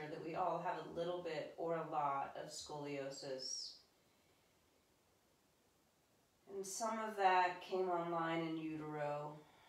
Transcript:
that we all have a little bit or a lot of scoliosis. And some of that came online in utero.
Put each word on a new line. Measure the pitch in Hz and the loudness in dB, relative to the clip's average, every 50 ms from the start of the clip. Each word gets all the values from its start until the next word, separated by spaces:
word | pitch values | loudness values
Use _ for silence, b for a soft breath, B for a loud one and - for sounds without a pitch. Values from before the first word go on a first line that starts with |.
| 151 151 | -6 -6
that | 160 160 160 | -6 -6 -6
we | 165 160 | -4 0
all | 180 185 175 165 170 175 | 2 2 2 2 0 0
have | 180 170 | -2 -2
a | 160 - 160 160 | -2 -4 -6 -2
little | 170 170 175 180 175 | -2 0 0 0 -2
bit | 170 165 156 - - - - | -2 -2 -2 -4 -4 -6 -4
or | - 170 165 170 | -4 0 0 0
a | 165 156 156 | 0 0 0
lot | 156 160 180 - 143 139 - - - - | 0 0 2 2 2 0 -2 -4 -6 -8
of | - - | -8 -8
scoliosis. | - - - - 147 143 143 143 143 139 135 135 135 - 147 139 131 131 131 - - - - - - - - _ _ _ _ _ _ _ _ _ _ _ _ _ _ _ _ _ _ _ _ _ _ _ _ _ _ _ _ _ _ _ _ _ _ _ _ _ _ _ _ _ _ _ _ _ _ _ _ _ _ _ - 202 196 | -8 -10 -8 -8 -6 -6 -4 -4 -4 -4 -4 -6 -6 -8 -6 -6 -6 -4 -4 -4 -4 -4 -6 -8 -10 -14 -20 _ _ _ _ _ _ _ _ _ _ _ _ _ _ _ _ _ _ _ _ _ _ _ _ _ _ _ _ _ _ _ _ _ _ _ _ _ _ _ _ _ _ _ _ _ _ _ _ _ _ _ -14 -8 -6
And | 196 196 | -4 -4
some | - - - 233 220 220 220 | -4 -2 0 0 0 0 0
of | 220 220 202 | -2 -2 2
that | 202 196 185 185 180 180 180 - - | 6 8 8 10 8 6 6 2 -2
came | - - 190 185 185 185 | -4 -2 2 2 4 4
online | 175 170 170 170 170 165 165 165 165 165 | 4 2 2 2 2 2 2 2 2 0
in | 165 160 160 | 0 0 -2
utero. | 160 160 160 156 151 151 156 151 151 147 147 147 147 147 151 151 156 - B B B B | -2 -2 -4 -4 -4 -4 -4 -2 -2 0 0 -2 -2 -4 -6 -8 -12 -16 B B B B